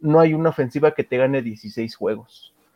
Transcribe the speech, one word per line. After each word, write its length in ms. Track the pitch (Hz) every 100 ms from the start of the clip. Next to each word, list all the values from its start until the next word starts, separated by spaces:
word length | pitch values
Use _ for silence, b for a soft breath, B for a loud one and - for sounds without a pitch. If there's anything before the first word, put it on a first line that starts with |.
No 160 | 156 160
hay 140 | 165
una 160 | 156 160
ofensiva 440 | 151 131 147 147
que 120 | -
te 140 | 123 127
gane 240 | 131 139
dieciséis 520 | 117 107 107 113 113
juegos. 600 | - 107 110 - - _ _ _